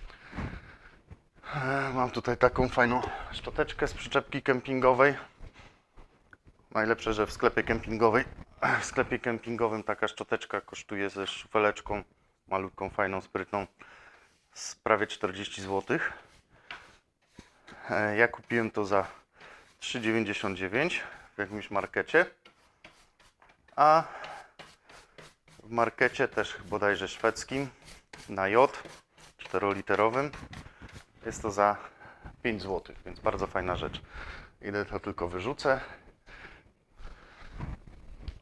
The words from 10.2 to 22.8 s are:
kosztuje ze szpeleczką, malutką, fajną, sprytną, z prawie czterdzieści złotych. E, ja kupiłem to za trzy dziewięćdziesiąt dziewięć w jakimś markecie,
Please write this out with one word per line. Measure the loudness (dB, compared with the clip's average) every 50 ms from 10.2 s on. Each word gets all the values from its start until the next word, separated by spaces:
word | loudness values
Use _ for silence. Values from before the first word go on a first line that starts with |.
| -6 -4 -4 -4 -4 -4 -6 -6
kosztuje | -6 -8 -12 -16 -12 -8 -6 -4 -4 -4
ze | -4 -4 -6 -6
szpeleczką, | -8 -10 -8 -2 2 4 4 4 4 0 -4 -8 -8 -8 -8 -10 _ _ _ _ _ _ _ -4
malutką, | -4 -2 -2 -4 -6 -8 -8 -6
fajną, | -2 -2 0 0 -2 -4
sprytną, | -6 -6 -6 -6 -4 -2 -4 -4 -4 -6 _ _ -20 -20 -20 -20 -20 -20 -20 -20 _ _ _ _ _ _ _
z | -14 -14 -14 -14
prawie | -6 _ 2 2 2 2 0
czterdzieści | -4 -4 -6 -6 -4 -6 -8 -8 -8 -8
złotych. | -6 -4 -4 -4 -2 -2 -2 -2 -2 -4 -6 -10 -16 _ _ _ _ _ _ _ _ -16 -16 -16 -18 -20 -20 _ _ _ _ _ _ _ _ -20 -20 _ _ _ _ -20 -20 -16 -6 -2
E, | 0 2 2 2 4 4
ja | 4 4
kupiłem | 4 -2 -6 -2 0 0 0 0
to | 0 -2 0
za | 2 2 2 2 0 -4 -16 -20 _ _ _ -20 -20 -20 -20 -20 -20 _ _
trzy | -10 -8 -6 -2
dziewięćdziesiąt | 0 0 2 2 0 0 -2 -4 -4 -4 -4 -4
dziewięć | -4 -2 0 0 0 0 -2 -4 -8 -10 -14 -18 -20 -14 _
w | -8
jakimś | -6 -6 -6 -8 -8 -4
markecie, | -4 -2 -2 -2 -2 -2 0 4 4 4 4 4 0 _ -20 -20 -20 _ _ _ _ _